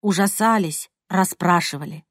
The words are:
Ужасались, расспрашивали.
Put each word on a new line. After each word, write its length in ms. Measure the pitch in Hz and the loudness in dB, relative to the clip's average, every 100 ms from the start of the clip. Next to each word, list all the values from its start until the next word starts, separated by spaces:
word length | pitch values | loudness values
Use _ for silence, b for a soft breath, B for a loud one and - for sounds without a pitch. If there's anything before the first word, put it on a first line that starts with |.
Ужасались, 880 | 208 180 196 - 220 220 175 147 - _ _ | 0 2 0 2 2 2 0 -6 -12 _ _
расспрашивали. 960 | 190 185 - 175 175 - 143 147 156 _ | 0 0 0 2 2 0 -8 -12 -14 _